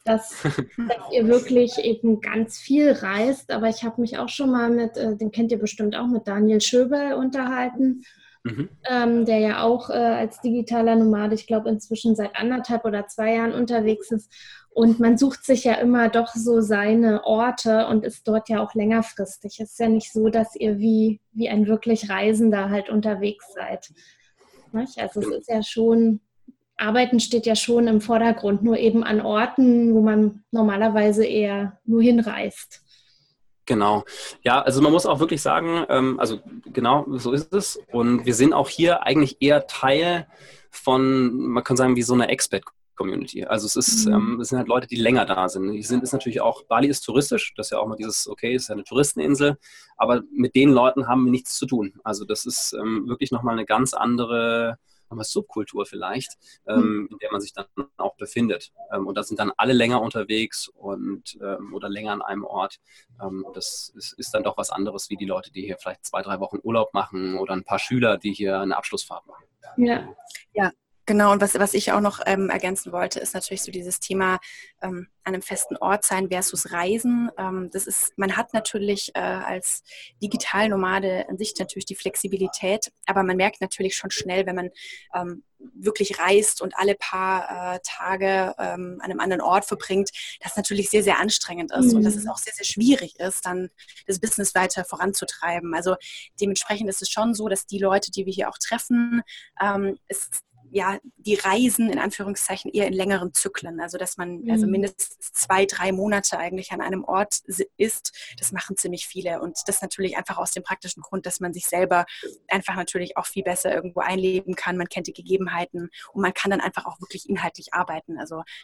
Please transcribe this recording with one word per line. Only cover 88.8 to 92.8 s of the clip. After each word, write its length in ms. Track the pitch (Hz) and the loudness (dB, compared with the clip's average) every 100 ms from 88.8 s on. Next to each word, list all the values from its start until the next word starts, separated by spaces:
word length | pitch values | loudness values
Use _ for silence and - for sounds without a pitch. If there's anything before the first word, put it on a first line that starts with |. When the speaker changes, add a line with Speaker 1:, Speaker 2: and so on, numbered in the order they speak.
| 180 180 | -8 -10
Speaker 3:
an 100 | 185 | -8
einem 100 | 196 | -4
anderen 220 | 190 180 | -2 0
Ort 220 | - 185 | 2 2
verbringt, 460 | 202 202 - 190 196 - - - | 2 -6 -2 -2 -2 -6 -14 -14
dass 120 | - | -10
es 40 | - | -6
natürlich 340 | 196 202 190 | -4 -2 2
sehr, 120 | 214 | 2
sehr 140 | 196 170 | 4 2
anstrengend 520 | 190 - - 247 330 | 2 -2 -4 -8 -6
ist 220 | 262 254 | 4 6
und 100 | 226 | 6
dass 120 | 214 208 | 4 2
es 80 | |
Speaker 1:
Mhm. 60 | 214 | -6
Speaker 3:
auch 80 | - | -8
sehr, 140 | - | -10
sehr 120 | - 196 | -8 -6
schwierig 520 | 202 | 2